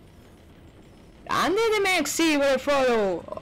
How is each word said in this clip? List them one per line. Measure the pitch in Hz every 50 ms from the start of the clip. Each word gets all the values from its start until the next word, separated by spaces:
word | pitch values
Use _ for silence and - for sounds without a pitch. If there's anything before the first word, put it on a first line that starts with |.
| - - - - - - - - - - - - - - - - - - - - - - - - -
Grande | - - 120 208 277 370 440 466 440 427
de | 415
Mexi, | 392 381 370 339 294 - - - 330 320 302
por | 277 277
el | 277 262 254
follow. | - 285 285 269 262 254 233 220 202 190 175 - - - - -